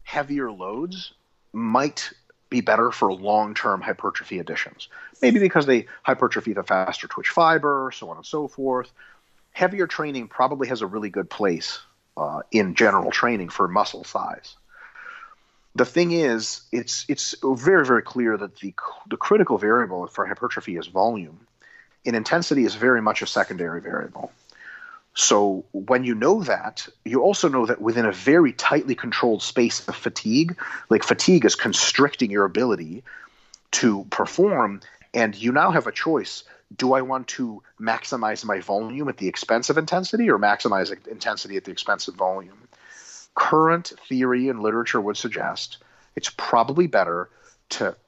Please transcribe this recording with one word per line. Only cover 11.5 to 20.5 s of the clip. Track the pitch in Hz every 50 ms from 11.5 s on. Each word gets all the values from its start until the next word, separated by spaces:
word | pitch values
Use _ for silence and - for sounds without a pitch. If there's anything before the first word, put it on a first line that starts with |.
| 85 78 - - - - - _ _ _ _ _ _
uh, | - 78 73 73 - - _
in | - 110 101 92 82
general | - 117 107 101 95 - -
training | - - - 120 117 101 90 87
for | - - 98
muscle | 87 90 107 101 - - 98 -
size. | - - - - - - - - - - _ _ _ _ - - - _ - - - - - - - - _ _ _ _ _ _ _ _
The | - 127
thing | - - 170 175 170
is, | 170 170 156 131 117 113 107 - - - - _ -
it's, | - - - - - -
it's | - 143 - - - - -
very, | - 135 131 117 123 170 190 175 143
very | 127 123 113
clear | - - - 127 120 113 110
that | 98 101 95 _
the, | - - 98 - - - - - - - -
the | -
critical | - - - 202 214 180 - 123
variable | 95 104 107 113 123 117 92 92 90 87
for | 85 - - 98
hypertrophy | 95 98 - 120 120